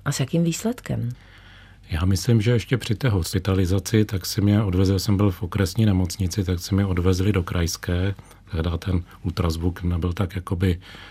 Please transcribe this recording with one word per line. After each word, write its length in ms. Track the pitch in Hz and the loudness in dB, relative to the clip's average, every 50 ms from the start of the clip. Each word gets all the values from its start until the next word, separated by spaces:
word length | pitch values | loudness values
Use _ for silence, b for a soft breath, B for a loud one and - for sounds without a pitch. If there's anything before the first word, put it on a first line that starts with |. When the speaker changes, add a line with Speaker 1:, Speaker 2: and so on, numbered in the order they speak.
| - | -4
Speaker 1:
a 80 | 139 | -4
s 80 | - - | -2 -2
jakým 240 | 135 - - 165 170 | -2 0 0 0 0
výsledkem? 640 | 165 160 - - 226 - - - - 123 113 117 120 123 B B B B B B B B B B B B B B - | 0 0 -2 -4 -4 -6 -6 -6 -6 -4 -4 -4 -6 -6 B B B B B B B B B B B B B B -6
Speaker 2:
Já 140 | 82 80 90 | -4 0 2
myslím, 360 | 95 98 87 - 123 117 110 | 2 2 2 2 4 4 4
že 100 | 101 120 | 4 4
ještě 260 | 123 113 - - 131 | 2 2 2 0 -2
při 180 | 113 - - 107 | -2 0 -2 -2
té 140 | - - 127 | 0 0 2
hospitalizaci, 960 | 101 90 82 - - 92 - 98 95 95 92 85 98 98 - - 113 110 107 | 2 2 0 0 -2 -2 0 2 2 2 2 2 0 0 0 2 2 2 2
tak 220 | - 101 87 - | 2 0 -4 -4
si 140 | - - 104 | -4 -2 0
mě 220 | 101 104 104 107 | 2 4 4 4
odvezli, 380 | 110 95 90 95 95 95 98 92 | 2 2 2 2 4 4 2 2
jsem 160 | - 107 98 | 2 2 2
byl 140 | 92 101 101 | 2 2 2
v 120 | 87 - | 0 -2
okresní 440 | 92 85 - - 98 90 - 113 110 | -6 -4 -2 0 0 0 2 2 2
nemocnici, 580 | 107 95 92 92 90 - - 95 87 - 104 92 | 4 4 2 0 0 -2 -4 -4 -2 -2 -2 -2
tak 160 | 92 90 87 | -2 -2 -4
si 140 | - - 98 | -2 0 0
mě 120 | 98 101 | 2 2
odvezli 460 | 95 87 87 87 92 90 90 95 107 | 2 0 2 2 2 2 2 2 0
do 100 | 98 95 | 0 0
krajské. 720 | 87 - 90 87 85 80 - - - 92 87 87 92 101 101 - B B B B B - | 0 -2 -2 -2 0 -2 -2 -4 -4 -2 -2 0 0 -2 -4 -6 B B B B B -8
Tehdy 200 | - 80 80 87 85 82 | -4 -4 -2 -2 -4 -4
ten 240 | - 95 90 87 87 B B B | -2 -2 -2 -2 -2 B B B
ultrazvuk 600 | B 92 - - 85 85 80 82 85 92 87 - | B -6 -2 0 0 0 0 0 -2 -2 -2 -2
nebyl 300 | 90 87 87 82 87 90 | -2 -2 -2 0 -2 -2
tak 240 | 87 - 92 85 - | -2 -2 -4 -4 -4
jakoby 440 | 92 - - 95 87 98 92 87 90 B B B B B B | -8 -6 -6 -2 0 0 0 0 0 B B B B B B